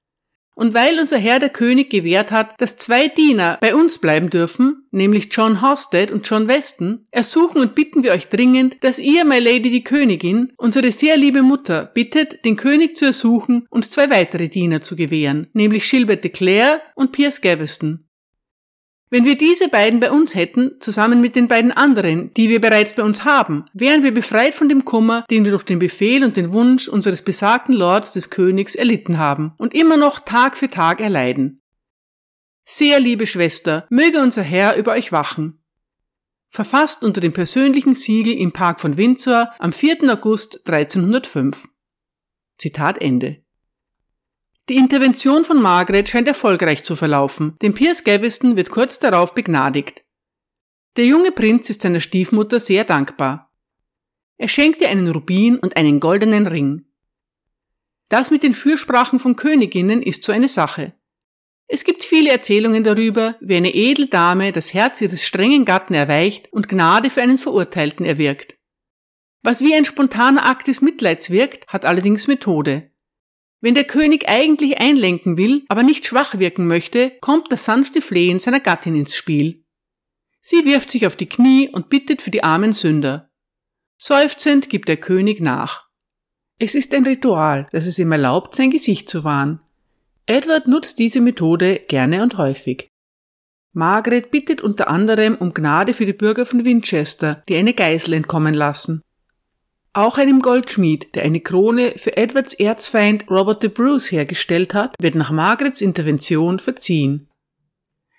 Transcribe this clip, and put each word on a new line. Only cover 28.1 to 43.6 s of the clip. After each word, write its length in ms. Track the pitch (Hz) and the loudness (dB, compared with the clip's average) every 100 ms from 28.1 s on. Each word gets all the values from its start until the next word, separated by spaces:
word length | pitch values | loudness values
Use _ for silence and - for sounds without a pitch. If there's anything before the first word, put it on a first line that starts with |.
des 180 | 190 - | -6 -6
Königs 420 | - 185 190 202 | 0 0 0 -2
erlitten 460 | - 247 226 - 160 | -2 0 0 -2 -2
haben 340 | 151 143 156 - | -2 -2 -6 -6
und 180 | 226 294 | -4 2
immer 200 | 330 311 | 4 4
noch 240 | 294 285 | 2 -2
Tag 380 | - 233 262 - | -4 0 0 0
für 120 | 262 | -6
Tag 320 | - 175 269 | -2 -2 0
erleiden. 600 | 214 175 127 131 135 165 _ _ _ _ _ _ _ _ _ _ - | -2 -2 -2 -2 -4 -8 _ _ _ _ _ _ _ _ _ _ -8
Sehr 340 | - 294 285 | 0 2 4
liebe 280 | 247 233 220 | 2 -2 -4
Schwester, 580 | 180 170 - 170 156 160 | -2 -2 -2 -4 -4 -2
möge 300 | 240 330 320 | 2 2 2
unser 220 | 262 233 | 0 0
Herr 320 | 165 180 202 214 | -2 0 0 0
über 180 | 220 | -2
euch 180 | 226 - | -2 -2
wachen. 520 | 165 147 - 156 156 _ _ _ _ _ _ _ _ _ | -4 -4 -6 -10 -10 _ _ _ _ _ _ _ _ _
Verfasst 540 | - 208 262 302 - | -10 -2 0 0 -2
unter 180 | 226 196 | -2 -2
dem 100 | 175 | -2
persönlichen 600 | 160 170 254 269 269 269 | -2 -2 0 2 2 0
Siegel 400 | 254 - 220 220 | 0 0 0 0
im 200 | 233 180 | -2 -4
Park 280 | - 180 165 | -2 -2 -2
von 160 | 165 143 | -4 0
Windsor 560 | 226 254 262 233 233 - | 2 2 0 0 0 -4
am 120 | 175 | -6
vierten 380 | - 294 330 277 | -2 0 2 0
August 520 | 214 214 214 - - - | 0 0 -2 -4 -10 -4
dreizehnhundertfünf. 1000 | 160 147 190 180 247 254 151 135 - - _ _ _ _ _ _ _ _ - | -2 -2 0 0 0 -2 -4 -4 -4 -14 _ _ _ _ _ _ _ _ -8
Zitat 400 | 156 156 156 196 | -8 -4 -4 -2
Ende. 480 | 143 123 127 147 _ _ | -2 -2 -4 -10 _ _